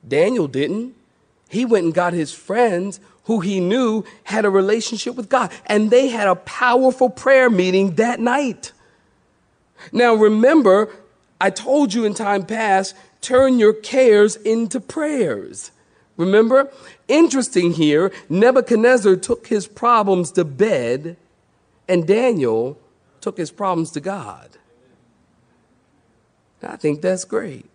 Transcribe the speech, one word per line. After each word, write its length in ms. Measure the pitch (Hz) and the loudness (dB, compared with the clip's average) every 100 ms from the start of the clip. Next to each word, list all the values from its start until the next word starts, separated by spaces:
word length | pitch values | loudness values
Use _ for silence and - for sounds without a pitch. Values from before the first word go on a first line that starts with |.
| 117 | -4
Daniel 420 | 131 180 247 151 | 0 0 0 -4
didn't. 460 | 131 151 196 240 - _ _ _ _ _ | -4 -6 -6 -10 -16 _ _ _ _ _
He 160 | 196 247 | -6 -2
went 180 | 220 | 0
and 80 | 170 | 0
got 220 | 165 175 | -2 -2
his 180 | 170 147 | -4 -6
friends 680 | - - 202 240 175 196 190 _ _ | -10 -8 -2 0 0 -6 -12 _ _
who 160 | - 220 | -4 -4
he 200 | 180 196 | -2 -2
knew 440 | 175 233 247 220 - - | 0 0 0 -2 -6 -16
had 220 | - 208 208 | -8 -2 0
a 40 | |
relationship 640 | 196 196 220 214 214 - | 2 2 -2 -4 -8 -10
with 140 | 247 208 | -10 -2
God. 240 | 254 214 - - | -2 -2 -8 -4
And 240 | 214 214 | -2 2
they 180 | 240 277 | 2 2
had 180 | 226 202 | 0 -2
a 100 | 180 | -2
powerful 760 | - - 247 247 262 254 254 | -4 -4 0 2 2 2 -2
prayer 400 | - - 269 254 | -2 2 4 4
meeting 460 | 208 185 185 196 160 | 2 2 2 0 0
that 220 | 226 240 | -2 0
night. 540 | 233 254 285 185 - _ _ _ _ _ _ _ _ _ _ _ - | -2 -2 -2 -6 -14 _ _ _ _ _ _ _ _ _ _ _ -10
Now, 220 | 190 240 | 0 2
remember, 760 | 226 214 214 240 320 226 190 220 - _ _ _ _ | 4 4 4 4 4 6 4 2 -6 _ _ _ _
I 120 | 196 | -4
told 420 | 190 214 277 277 | -4 -2 0 2
you 140 | 208 220 | 0 -4
in 80 | |
time 320 | 202 208 208 165 | -4 -4 -4 -4
past, 480 | 220 220 190 196 - _ _ | -6 0 0 -2 -12 _ _
turn 380 | - 254 269 254 | -2 2 2 4
your 160 | 214 | 2
cares 600 | 214 - 269 254 208 208 - | 2 0 4 6 6 4 2
into 440 | 214 226 226 254 | -2 -2 -2 -6
prayers. 920 | - - 302 294 185 107 90 - - _ _ _ _ - | -8 -6 -4 -2 -2 -4 -10 -16 -20 _ _ _ _ -6
Remember? 540 | 175 202 226 262 277 - - - _ | 0 2 4 2 0 -6 -20 -20 _
Interesting 680 | 285 330 269 247 185 175 | 2 4 2 -2 0 0
here, 360 | 165 156 147 185 - - | 0 0 2 0 -6 -6
Nebuchadnezzar 880 | 175 226 254 240 233 233 254 202 185 | 0 2 2 0 2 4 2 2 0
took 320 | - 233 - | 0 -8 -4
his 180 | 214 190 | -6 -6
problems 640 | - 233 240 202 185 170 | -6 0 0 2 -2 -2
to 120 | - | -4
bed, 720 | 165 135 214 170 117 127 156 175 _ _ _ _ _ _ - | -4 -2 -2 0 -2 -4 -8 -18 _ _ _ _ _ _ -4
and 180 | 180 160 | -2 0
Daniel 720 | 208 254 214 127 110 123 147 _ _ _ _ | 0 0 0 -2 -2 -4 -8 _ _ _ _
took 160 | - 147 | -12 -10
his 140 | 160 | -12
problems 400 | - 202 175 160 | -6 -4 -4 -4
to 100 | 156 | -8
God. 500 | 139 101 101 80 58 _ _ _ _ _ _ _ _ _ _ _ _ _ _ _ _ _ _ _ _ _ | -10 -12 -12 -18 -20 _ _ _ _ _ _ _ _ _ _ _ _ _ _ _ _ _ _ _ _ _
I 140 | - - | -18 -8
think 240 | 151 147 | -6 -4
that's 240 | 175 185 | -4 -6
great 420 | - - 220 135 - | -6 -8 -8 -16 -20